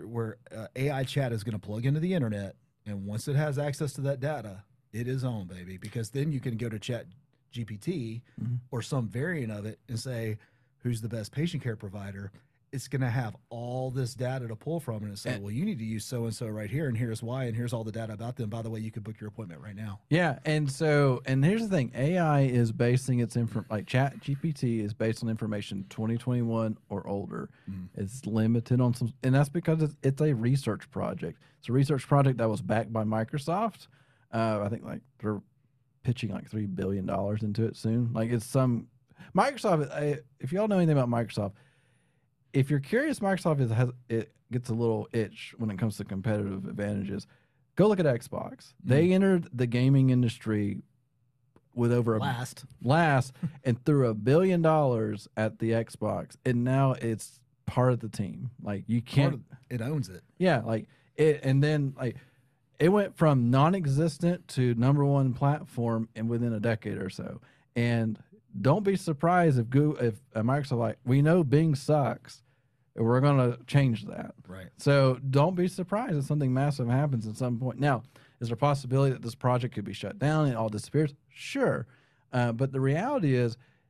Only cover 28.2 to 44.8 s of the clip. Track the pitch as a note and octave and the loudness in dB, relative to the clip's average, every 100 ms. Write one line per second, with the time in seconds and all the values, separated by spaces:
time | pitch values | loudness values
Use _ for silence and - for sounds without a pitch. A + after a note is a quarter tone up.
28.2 | G#2+ A2 A2 A#2 - B2+ B2 A#2+ A2+ - | -4 0 2 2 2 2 2 0 -4 -2
29.2 | C3 C3+ C#3+ F3 E3 D#3+ D#3 - C3+ C3+ | 2 2 2 0 0 0 0 0 -2 2
30.2 | D#3 A#2+ A#2+ C3+ A2+ G2+ - F#2+ G2 F2+ | 2 2 2 0 0 -4 -6 -6 -6 -6
31.2 | E2 - _ _ - B2+ C#3 C#3 - C#3+ | -8 -10 _ _ -2 2 2 0 4 4
32.2 | C3+ A#2+ A2+ G#2 F2+ A2 G#2 A#2 G#2+ A2 | 4 2 0 0 0 -2 0 -2 0 0
33.2 | A2 D3+ C#3+ F3+ A3+ - - _ _ _ | -2 -4 -4 -2 -4 -6 -18 _ _ _
34.2 | _ A#2 A2+ G#2+ G#2 A2+ - - - _ | _ -2 0 0 -2 -6 -8 -12 -14 _
35.2 | G#2+ G2+ - _ _ _ _ _ - A#2+ | -6 -6 -8 _ _ _ _ _ -4 -2
36.2 | G#2+ - - A2 G2+ F#2 F#2+ G2 F#2 G2 | -4 -8 -8 -6 -4 -4 -4 -2 -2 -2
37.2 | G2 G#2+ G#2+ G2+ A2 - A2+ A#2 A#2 A#2 | -2 -2 -2 -2 -2 -2 -2 0 0 -2
38.2 | A2+ A#2+ - C#3 B2+ A#2 - _ _ _ | -2 -2 0 0 2 0 -4 _ _ _
39.2 | - F3 B3+ B3+ - E3 C#3 D3 D3 C#3 | -4 0 0 0 0 0 0 -4 -2 -4
40.2 | - _ C3+ F3+ G#3+ F#3+ E3 D3 B2 A#2 | -8 _ -6 -2 0 4 4 4 2 0
41.2 | A2+ - G#2 - _ _ _ _ _ _ | -2 -4 -6 -6 _ _ _ _ _ _
42.2 | _ _ _ C#3 C3+ D3 C#3 A#3 D4+ C4 | _ _ _ 0 2 0 0 0 0 -2
43.2 | G3 F#3+ F3 C#3+ B2 A2 B2 B2+ - A2+ | -2 0 2 2 2 2 0 -2 -4 -4
44.2 | - _ _ B2+ A#2+ A2+ | -4 _ _ -6 -2 0